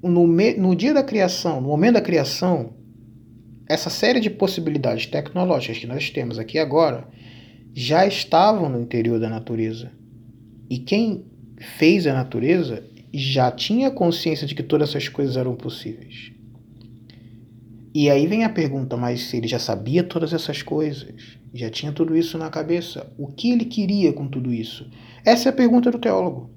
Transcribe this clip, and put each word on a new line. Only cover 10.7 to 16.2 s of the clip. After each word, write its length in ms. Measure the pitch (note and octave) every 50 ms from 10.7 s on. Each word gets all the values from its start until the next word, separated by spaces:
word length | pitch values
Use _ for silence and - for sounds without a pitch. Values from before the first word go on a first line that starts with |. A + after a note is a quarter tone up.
| B2+ B2+
quem 460 | B2 - G3 G#3 A#3 A3 G3 E3+ - - - - - - -
fez 500 | - - - - - D#3+ D#3+ - G3 F3
a 80 | D3 C3+
natureza 720 | C3 B2+ C3 - A2+ A2+ C#3+ F3 F#3 F3 C3 A2+ G#2 - - - - - -
já 380 | - C#3+ C3+ C3+ C3+ C3+ B2 B2+
tinha 400 | B2 - - - G#3 A#3+ C4+ C4+
consciência 560 | C4+ - F#3 E3+ E3+ - - E3+ D#3 D3 D3+
de 80 | C#3 -
que 80 | -
todas 280 | - - D#3 C#3+ D3+ D3
essas 180 | - C#3 - -
coisas 280 | - - C#3+ C3+ B2+
eram 180 | C3 B2+ B2+ A#2+
possíveis. 760 | - - B2+ - - - - A2+ - - - - -